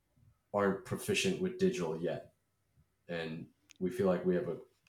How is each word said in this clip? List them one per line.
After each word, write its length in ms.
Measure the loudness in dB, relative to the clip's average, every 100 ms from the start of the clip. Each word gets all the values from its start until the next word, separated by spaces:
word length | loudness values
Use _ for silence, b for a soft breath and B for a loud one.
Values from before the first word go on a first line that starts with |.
| _ _ _ _ _
aren't 300 | 2 2 2 -4
proficient 560 | -6 0 2 2 0
with 160 | -2 2
digital 420 | 2 2 -2 -2
yet. 320 | -2 -4 -8 _ _ _ _ _ _ _ -8
And 380 | -6 -6 -8 -12 _ -20 -6
we 100 | -4
feel 160 | 2 2
like 180 | 4
we 120 | 2 2
have 100 | 0
a 120 | -6 -10 _